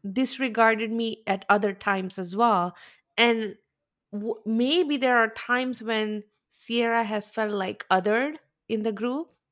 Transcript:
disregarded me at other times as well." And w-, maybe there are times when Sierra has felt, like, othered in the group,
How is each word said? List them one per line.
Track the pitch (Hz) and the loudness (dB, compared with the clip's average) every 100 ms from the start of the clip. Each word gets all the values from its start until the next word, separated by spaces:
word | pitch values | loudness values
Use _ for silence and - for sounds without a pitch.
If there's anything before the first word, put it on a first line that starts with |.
| 196 | -6
disregarded | 196 262 - 262 214 226 220 226 | -2 -2 0 -2 4 4 4 0
me | 233 226 220 - | -2 -2 -4 -4
at | 196 - | -4 2
other | 202 202 | 4 4
times | 190 - 196 185 - | -2 -2 -2 -4 -8
as | 180 190 | -8 2
well." | 233 196 175 - - - _ - | 4 4 0 -6 -20 -20 _ 2
And | 233 226 214 - _ _ _ _ _ | 2 2 -2 -8 _ _ _ _ _
w-, | 208 214 - | -8 -6 -6
maybe | 214 226 247 339 302 285 | -2 0 2 2 2 2
there | 254 240 | 2 4
are | 220 | 2
times | 220 - 247 254 240 | -2 -2 -2 -2 -6
when | 220 220 214 214 - _ _ | -4 -2 -2 -4 -10 _ _
Sierra | - - 233 233 233 | -20 -4 0 2 0
has | 220 214 208 | 0 -4 -6
felt, | - 214 | -4 -2
like, | 208 190 202 - | -2 -4 -8 0
othered | 185 196 220 277 302 - _ - | 0 2 0 0 -6 -16 _ -6
in | 220 | -4
the | 214 | -2
group, | 196 240 277 339 _ _ | -2 -4 -4 -6 _ _